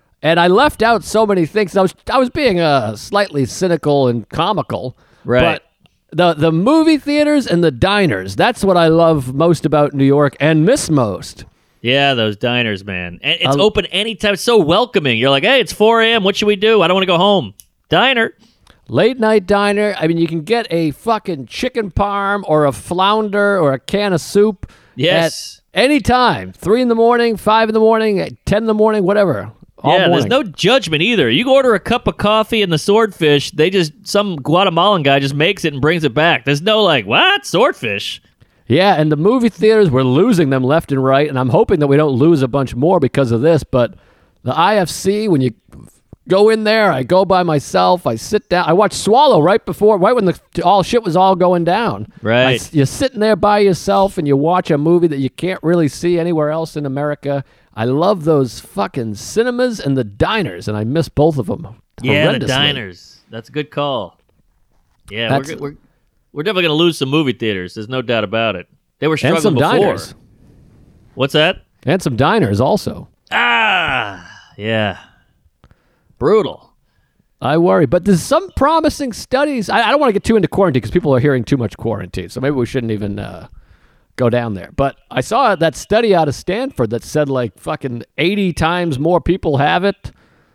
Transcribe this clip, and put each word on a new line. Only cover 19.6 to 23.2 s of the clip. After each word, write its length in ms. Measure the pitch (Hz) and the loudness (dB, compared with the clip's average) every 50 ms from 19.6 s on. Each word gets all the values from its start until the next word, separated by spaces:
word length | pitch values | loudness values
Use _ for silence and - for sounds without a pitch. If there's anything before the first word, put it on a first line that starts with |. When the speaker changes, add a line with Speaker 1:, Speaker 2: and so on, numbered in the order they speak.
| 208 202 202 202 208 208 196 - | 2 0 0 0 -2 -2 -2 -2
Speaker 1:
I 80 | 160 160 | -2 -2
mean, 80 | 165 | 0
you 100 | 165 165 | 0 0
can 140 | 160 165 170 | -2 -2 -4
get 260 | 147 170 226 233 220 - | -4 -2 -2 -2 -2 -2
a 200 | 170 170 165 151 135 | -4 -2 -2 -2 -4
fucking 520 | - - 226 226 208 - 196 175 135 127 | -4 -4 -4 -4 -2 -4 -6 -8 -8 -10
chicken 440 | - - - 247 254 - 240 214 185 | -12 -10 -8 -6 -6 -4 -6 -8 -6
parm 520 | - - 202 202 202 202 196 196 202 208 185 | -4 -4 -2 -2 -2 -4 -2 -2 -4 -4 -2
or 180 | 175 156 151 147 | 0 0 2 2
a 80 | 139 127 | 0 -2
flounder 840 | - - - 170 180 185 202 214 220 | -4 -8 -6 -2 0 0 0 0 0